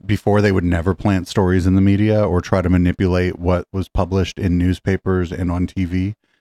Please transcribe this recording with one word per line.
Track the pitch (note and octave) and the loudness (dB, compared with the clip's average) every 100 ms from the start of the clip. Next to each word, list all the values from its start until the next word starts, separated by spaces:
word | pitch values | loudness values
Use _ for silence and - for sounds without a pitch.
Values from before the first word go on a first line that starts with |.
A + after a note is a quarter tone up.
before | F#2+ G2+ G#2 G#2 | -4 -2 2 2
they | G#2 | 2
would | F#2+ | 2
never | F2 E2+ E2+ | 0 0 0
plant | F2+ G#2+ F#2+ F2 | -2 0 0 -2
stories | - F#2 F#2 | -2 0 2
in | F2+ F#2+ | 2 4
the | |
media | G2 G2 G#2+ G#2+ | 4 2 2 2
or | G2+ F2+ | 0 0
try | - F#2+ | 0 0
to | F2 | 2
manipulate | F2+ F2+ - F#2 F2+ F2+ - | 2 2 0 0 0 -2 -2
what | F2 F2+ - | -2 -2 -2
was | F#2+ F2+ | -6 -4
published | - F2 F#2+ F2+ - | -2 -2 -2 -2 -4
in | F#2+ F2 | -2 0
newspapers | F2+ F#2 - F#2 F#2+ F#2 E2+ | 0 -2 -2 -4 -2 -2 -2
and | - F2+ | -4 -4
on | F2 F2 | -2 -4
T | - | -4
V? | F2 F#2 F#2+ - _ _ | -4 -2 -4 -6 _ _